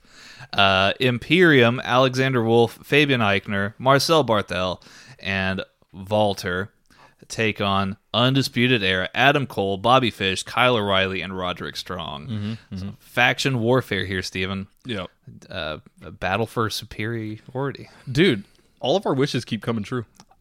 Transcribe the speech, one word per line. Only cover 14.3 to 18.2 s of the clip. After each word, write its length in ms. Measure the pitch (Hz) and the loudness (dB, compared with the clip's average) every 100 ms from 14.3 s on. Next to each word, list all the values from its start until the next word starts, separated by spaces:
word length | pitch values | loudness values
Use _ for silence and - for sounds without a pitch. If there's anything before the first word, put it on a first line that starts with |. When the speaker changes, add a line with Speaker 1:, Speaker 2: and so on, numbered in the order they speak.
| 92 95 98 98 _ 127 | -6 -4 -6 -10 _ -12
Speaker 2:
Yep. 220 | 104 90 _ - 113 - | -10 -10 _ -20 -20 -16
Speaker 1:
Uh, 280 | 92 78 76 - _ | -10 -8 -10 -14 _
a 80 | 92 | -20
battle 340 | 98 92 101 110 | -8 -4 -2 -2
for 240 | - 110 | -2 -4
superiority. 1200 | - 110 - 110 117 110 110 - 127 139 - - - - | -4 -10 -8 -8 -6 -8 -12 -12 -8 -8 -8 -16 -18 -4
Speaker 2:
Dude, 320 | 123 | 2